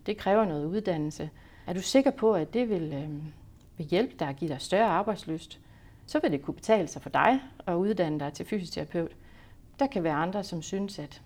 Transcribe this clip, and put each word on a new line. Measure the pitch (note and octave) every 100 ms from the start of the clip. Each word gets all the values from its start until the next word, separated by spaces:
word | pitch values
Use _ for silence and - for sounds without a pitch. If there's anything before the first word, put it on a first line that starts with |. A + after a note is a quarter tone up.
| -
det | G#3
kræver | - G#3 G#3
noget | D3+ D3+
uddannelse. | G3 G#3 E3 D3+ D3+ D3+ - - - -
Er |
du | F3+
sikker | F#3 C4+ C4+
på, | C4 A3
at | G3+ D#3
det | A#3 B3
vil, | F#3+ D#3
øhm, | E3+ D3+ D3 D#3 - - - - -
vil | D3+
hjælpe | F3 B3+ -
dig | D3+
at | C#3
give | E3+
dig | B2+
større | - F#3+ A3
arbejdslyst, | E3+ G#3 G3 - D#3+ - - - - - - -
så | D4+
vil | D4+
det | C#3+
kunne | - -
betale | - A3 D#3+
sig | -
for | C#3
dig | C3+ D#3+ C4 C4 - -
at |
uddanne | F3 G3 G3+ E3 D3+
dig | C#3+
til | D3 -
fysioterapeut. | G#3+ E3+ - D3+ F3 E3 - - - - - - -
Der | C4+
kan | A3
være | E3
andre, | D3+ E3+ G3+
som | G3 E3+
synes, | D#3 G3 G3 G3
at | D3 -